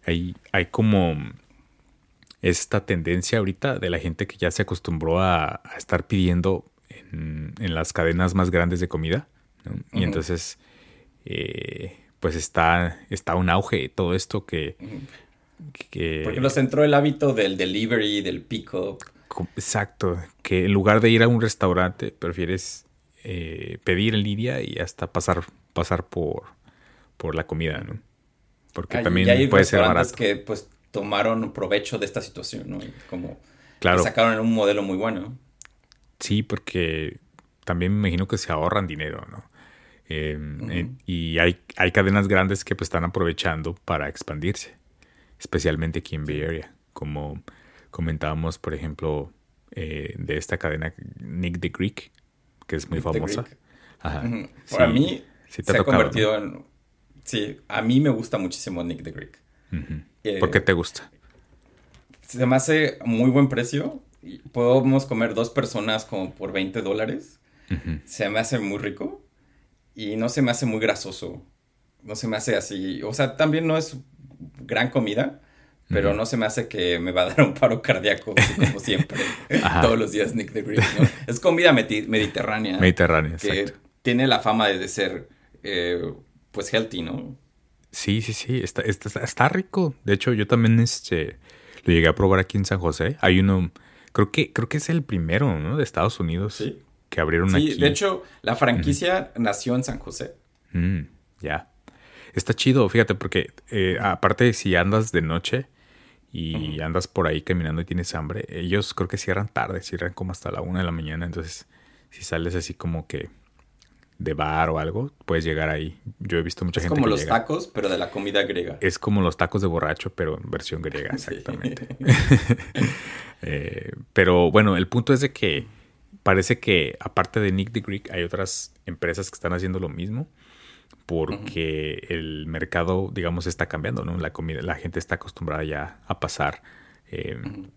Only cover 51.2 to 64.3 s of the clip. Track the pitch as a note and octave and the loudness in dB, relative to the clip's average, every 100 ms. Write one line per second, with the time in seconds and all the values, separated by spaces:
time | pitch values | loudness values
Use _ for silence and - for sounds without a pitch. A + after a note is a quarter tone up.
51.2 | - E2 F2+ E2+ F2 - F#2 - - _ | -10 -6 -4 -4 -6 -2 -4 -4 -20 _
52.2 | _ _ _ _ _ D#2+ - D#2+ E2+ D2+ | _ _ _ _ _ -8 -4 -4 -2 -4
53.2 | D#2+ G#2 A#2+ - _ _ - _ - C#2+ | -2 -4 -6 -16 _ _ -20 _ -8 -6
54.2 | A#2 A2+ - - - - A#2+ A#2 E3 - | -6 -6 -10 -16 -8 2 4 6 2 0
55.2 | - _ _ - - A#2+ G2 - - A#2 | -12 _ _ -12 0 2 4 4 4 2
56.2 | G#2+ G#2+ G#2 - - _ _ _ _ - | 2 0 -4 -12 -20 _ _ _ _ -20
57.2 | - A2+ G#2 - _ G#2+ A2 C3 D3 A2+ | -6 -4 -4 -10 _ -2 4 4 4 2
58.2 | A2+ A2 F#2 - - F2 E2+ D#2 D#2+ - | -2 -4 -4 -6 -8 -6 -6 -6 -10 -12
59.2 | - - _ _ _ E2 - D#2 - _ | -14 -20 _ _ _ -8 -6 -10 -12 _
60.2 | A2 G2 - G#2 - F2+ F2 - - _ | -6 0 2 2 2 0 0 -8 -16 _
61.2 | _ _ _ _ _ _ _ _ _ _ | _ _ _ _ _ _ _ _ _ _
62.2 | - B2 B2 B2+ C3 D#3 D#3 - A#2+ A2+ | -14 -2 2 4 4 2 2 -2 -2 4
63.2 | B2+ C3 C3+ A#2+ B2 C#3+ A3 D4+ _ _ | 6 6 4 2 -2 -2 -4 -8 _ _
64.2 | - | -20